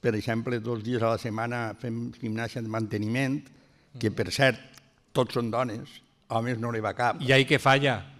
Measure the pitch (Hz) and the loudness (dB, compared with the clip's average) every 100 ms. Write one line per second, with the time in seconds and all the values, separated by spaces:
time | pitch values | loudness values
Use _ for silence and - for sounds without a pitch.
0 | 123 107 107 113 117 120 110 117 104 123 | 0 0 -2 -2 0 -4 -2 -4 -2 0
1 | 113 113 120 107 117 120 117 101 123 117 | 2 0 -2 -4 -4 -4 -6 -6 -6 -6
2 | 120 - 117 110 117 127 110 110 110 107 | -6 -8 -6 -4 -4 -6 -4 -4 -2 -2
3 | 107 120 135 143 - - _ _ _ 123 | -2 0 0 -2 -6 -20 _ _ _ -4
4 | 113 101 110 - 135 117 - - _ _ | -2 -2 -4 4 4 4 -8 -20 _ _
5 | _ - 120 127 117 117 127 110 - - | _ -2 0 0 -2 -2 -2 -6 -12 -20
6 | _ _ _ 113 117 120 117 117 107 98 | _ _ _ -2 -2 -2 -2 -2 -2 0
7 | 120 107 127 135 131 143 - 139 143 113 | 0 0 6 6 6 4 6 4 4 -2
8 | - - | -6 -20